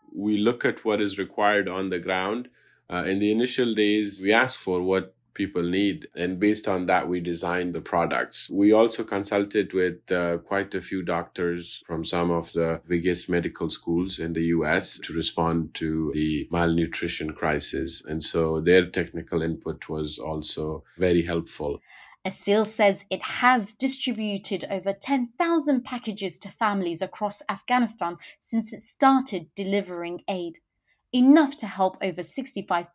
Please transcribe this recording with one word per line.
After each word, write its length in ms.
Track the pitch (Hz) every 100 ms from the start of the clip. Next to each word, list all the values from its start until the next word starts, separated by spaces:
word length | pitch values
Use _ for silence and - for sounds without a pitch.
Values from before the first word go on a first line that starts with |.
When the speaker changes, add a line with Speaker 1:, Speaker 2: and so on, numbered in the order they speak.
| -
Speaker 1:
We 260 | - 104 104
look 260 | 113 123
at 200 | 131 113
what 160 | 110 104
is 160 | 101 98
required 520 | 92 - 104 104 92
on 220 | 92 95
the 100 | 90
ground. 480 | 90 92 95 120 123 _ _ _ -
Uh, 140 | 90 82
in 140 | 98
the 100 | 104
initial 420 | 110 123 - 120
days, 480 | 107 104 107 104 95
we 80 | 95
ask 260 | 113 127 -
for 240 | 98 90
what 320 | 92 95 92 _ _
people 340 | - 98 90 85
need, 380 | 92 101 80 -
and 240 | 80 90 90
based 300 | 104 107 107
on 180 | 92 90
that, 220 | 90 73
we 100 | 90
design 540 | 85 85 87 90 90
the 80 | 82
products. 680 | - 87 82 62 62 - -
We 240 | 98 101
also 300 | 110 113 117
consulted 720 | 110 101 101 101 101 107 90
with, 400 | 92 90 87 -
uh, 260 | 90 87 85
quite 380 | - 98 98 95
a 40 |
few 220 | - 95
doctors 800 | 87 85 85 - 87 87 85 - -
from 160 | 82
some 260 | 80 87 87
of 220 | 85 82
the 280 | 85 82 82 -
biggest 420 | 87 87 85 -
medical 400 | 87 85 - 87
schools 520 | - 85 85 95 92
in 120 | 82
the 120 | 82
U 200 | 82 82
S 360 | 76 87 - -
to 120 | -
respond 640 | 82 80 - 82 82 78
to 380 | - 80 78 76
the 320 | 76 78 73 -
malnutrition 800 | 85 85 85 82 - 82 - 78
crisis, 720 | 76 82 73 - 73 69 -
and 180 | - 78
so 380 | - 85 80 80
their 260 | 82 92 87
technical 560 | 92 85 82 80 82
input 460 | 82 80 80 78 -
was 320 | 78 76 -
also 640 | 78 78 - - 78 76 - 85
very 240 | 90 87
helpful. 580 | 82 85 82 - 73 - _ - - -
Speaker 2:
Asil 400 | 190 - - 208
says 400 | 214 - 202 196 -
it 120 | 185
has 500 | - - 247 254 196
distributed 920 | - 262 - 262 214 214 202 - 190 -
over 220 | 190 190
ten 400 | 196 - 269 240 -
thousand 460 | 339 330 277 254
packages 560 | - 247 226 202 190 -
to 100 | 196
families 540 | - 214 202 175 165
across 400 | 185 - 208 - -
Afghanistan 680 | 196 - 247 226 - 170 175 - -
since 340 | - 226 220
it 100 | -
started 680 | - - 277 269 269 185 160 -
delivering 640 | 196 202 185 175 170 175 -
aid, 320 | 190 170 165 _ _ _ _ _
enough 440 | 247 262 320 277 -
to 100 | 202
help 300 | 190 185 -
over 220 | 190 175
sixty-five 640 | 170 - 262 202 190 175 175